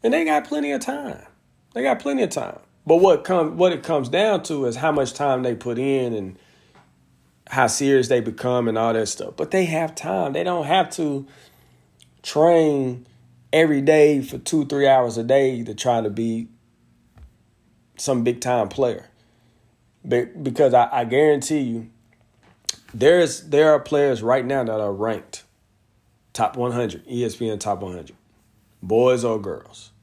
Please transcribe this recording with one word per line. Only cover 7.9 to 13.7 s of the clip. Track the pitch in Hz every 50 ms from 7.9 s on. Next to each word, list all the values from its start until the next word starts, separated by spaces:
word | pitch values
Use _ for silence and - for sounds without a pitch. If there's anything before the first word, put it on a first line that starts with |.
| 139 135 127 113
they | 131 123
become | 113 117 110 - - 123 123 123 117
and | 117 110
all | 113 113 113
that | 113 113 110
stuff. | 107 - - - - -
But | - 156 -
they | - 190 185
have | 165 160 156 165 160 160
time. | - - 180 190 190 170 143 135
They | 151 170
don't | 180 180 175 151
have | 139 170 190 180 185 -
to | - 165 151 139 139 139 - - _ - _ _ _ _ _ _ _ _ _ _ _ _ _ _ _ _
train | - - 147 156 170 170 165 160 156 147 139 135 127 123 123 - _ _ _ _ _ _ _ _ _
every | - 156 160 156